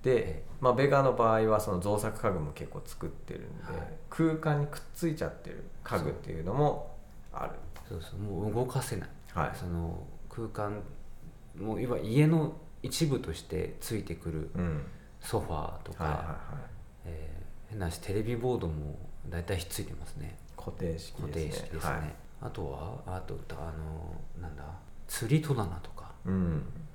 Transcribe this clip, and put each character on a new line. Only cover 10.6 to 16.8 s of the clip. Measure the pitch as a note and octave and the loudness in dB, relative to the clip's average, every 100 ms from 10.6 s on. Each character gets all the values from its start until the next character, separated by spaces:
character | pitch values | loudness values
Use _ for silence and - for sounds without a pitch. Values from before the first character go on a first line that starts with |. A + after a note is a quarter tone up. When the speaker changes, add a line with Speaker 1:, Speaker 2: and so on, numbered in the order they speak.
| G#2 G#2 G2+ C#3+ - - - - - | -2 -2 -6 -8 -10 -10 -12 -14 -14
Speaker 2:
も | - G#2 | -6 -2
う | G2+ | 0
い | |
わ-、 | A#2 A#2+ | 0 0
家 | A2 B2 | 4 8
の | D3+ E3 D3+ - - - | 8 8 4 -2 -12 -8
一 | - - | -4 2
部 | D#3+ B2+ | 4 4
と | - | 0
し | - | -6
て | - E2+ E2+ - | -2 -2 -2 -4
つ | - | -2
い | A2 | -2
て | - | -2
く | E2+ E2+ | -4 -4
る | D#2 D#2+ | -4 -2
Speaker 1:
う | F2+ | 0
ん。 | F2 D2+ C#2+ - - - | 0 0 -4 -10 -14 -12
Speaker 2:
ソ | - A#2 | -2 0
フ | D2+ | 0
ァ | D#2 D#2 - | -2 -2 -6
ー | |
と | - | -8
か、 | F2 | -2
Speaker 1:
は | D#2+ | 0
い | |
は | D2+ | 0
い | |
は | E2 | -2
い。 | - - C#3 - - | -4 -6 -6 -8 -10